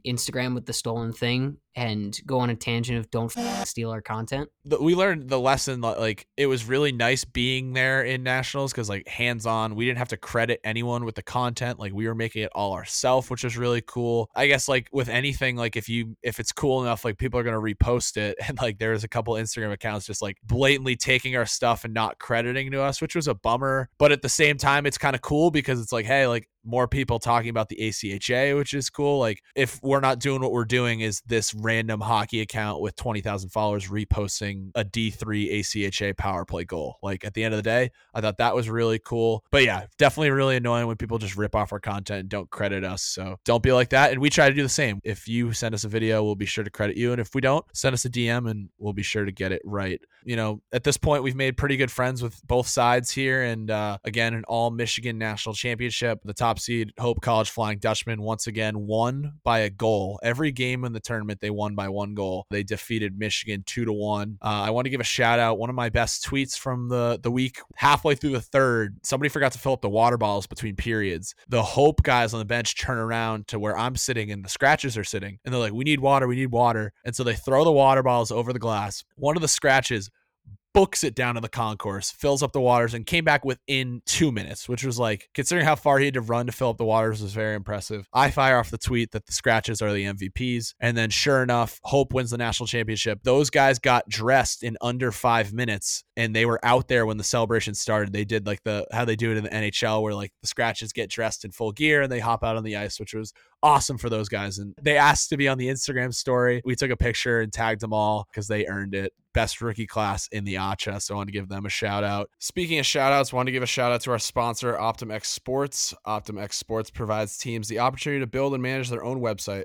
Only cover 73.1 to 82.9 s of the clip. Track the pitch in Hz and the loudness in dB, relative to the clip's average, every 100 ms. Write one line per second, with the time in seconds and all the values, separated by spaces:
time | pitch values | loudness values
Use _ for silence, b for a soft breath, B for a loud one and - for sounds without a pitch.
73.1 | 113 113 110 104 110 107 92 120 127 - | -2 -2 -4 -6 -4 -2 0 -2 -2 -2
74.1 | 120 104 101 98 - 139 151 135 110 98 | -2 -4 -6 -8 2 4 4 2 -4 -4
75.1 | 101 98 98 123 127 113 110 143 143 135 | -6 -8 -10 -4 -2 -2 -2 0 2 4
76.1 | 139 127 123 131 120 120 113 104 - 120 | 4 4 0 0 2 4 2 -2 -8 -8
77.1 | 113 120 107 - 131 165 143 135 135 127 | -2 -2 -2 2 4 6 8 8 6 4
78.1 | 120 110 113 120 127 113 107 101 - - | 2 0 -2 -2 -2 -2 -2 -4 -8 -14
79.1 | - 139 165 151 - 147 131 - 117 95 | -2 0 2 0 2 4 4 4 -2 -6
80.1 | _ _ _ - 101 _ 202 190 - 147 | _ _ _ -20 -20 _ 4 4 2 -2
81.1 | 110 123 117 113 123 110 107 104 98 - | 0 -2 -2 -4 -2 -2 -2 -6 -6 -8
82.1 | - 143 139 139 139 123 123 117 | -2 0 2 0 2 4 4 2